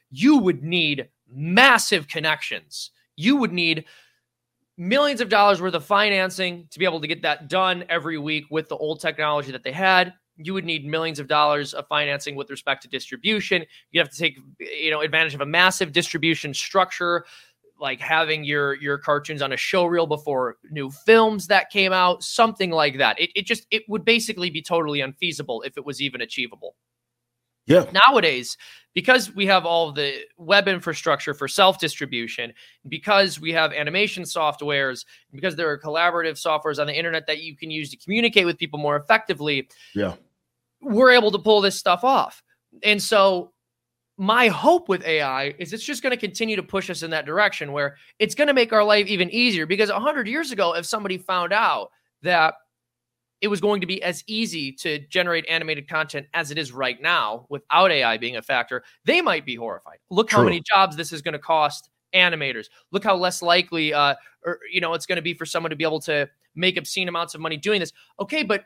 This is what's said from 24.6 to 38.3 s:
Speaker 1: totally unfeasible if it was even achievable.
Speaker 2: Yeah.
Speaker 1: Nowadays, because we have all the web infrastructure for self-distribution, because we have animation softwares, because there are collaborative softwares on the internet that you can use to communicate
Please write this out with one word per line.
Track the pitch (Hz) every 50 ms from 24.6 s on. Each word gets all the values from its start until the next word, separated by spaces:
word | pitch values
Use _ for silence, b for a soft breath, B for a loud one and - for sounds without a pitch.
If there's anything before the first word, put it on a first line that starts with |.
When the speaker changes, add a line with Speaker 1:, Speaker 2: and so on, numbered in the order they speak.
| 156
Speaker 1:
totally | - 175 170 160 151 147 143
unfeasible | 135 131 135 _ 180 175 151 143 143 131 120 110 -
if | 139 - 147
it | 131
was | 143 131 -
even | 143 135 123 123
achievable. | 117 113 - 135 123 117 104 - 98 87 - _ _ _ _ _ _ _ _ _ _ _ _ _ _ _ _ _ _ -
Speaker 2:
Yeah. | 151 180 156 -
Speaker 1:
Nowadays, | 170 190 214 262 277 226 180 160 135 127 120 - - b b b b b b b _
because | 185 180 254 254 254 190 - -
we | 196 196
have | 196 196 185 160
all | 170 170 170 165 151
the | 143 151 143 139 135 127 - - _ _
web | 170 160 202 202 190 196
infrastructure | 190 175 - 170 151 - - 165 147 135 - 151 139
for | - 139 131
self-distribution, | - - 190 190 190 - 170 151 - - 147 123 123 117 117 113 - - 120 117 b b b b b b - 143
because | 160 160 - 208 208 196 196 180 143 151
we | 156 160
have | 165 165 160 151 -
animation | 151 147 147 170 190 214 208 - 185 175
softwares, | - - 175 156 151 143 - 147 147 143 139 135 131 127 - b b b b b b
because | - 135 156 185 156
there | 151 170 156
are | 147 135
collaborative | - 156 147 165 170 175 170 170 165 160 147
softwares | - - 170 156 147 - 156 147 143
on | 147 147
the | 139 156
internet | 170 170 160 160 151 -
that | 156 151
you | 160 160 147
can | - 165 160
use | 156 156 151 139
to | - -
communicate | - 175 202 233 233 226